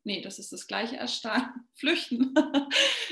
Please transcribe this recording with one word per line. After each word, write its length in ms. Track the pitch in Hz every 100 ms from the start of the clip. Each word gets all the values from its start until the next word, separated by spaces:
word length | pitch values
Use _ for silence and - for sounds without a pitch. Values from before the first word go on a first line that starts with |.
Nee, 180 | - 190
das 160 | 196 -
ist 140 | 196
das 140 | 185 -
gleiche, 300 | 196 226 262
erstarren, 560 | 247 - 226 220 254 -
<laughs> 140 | -
flüchten. 600 | - 269 339 - 240 262 285
<laughs> 60 | - 277 - - 554 - 453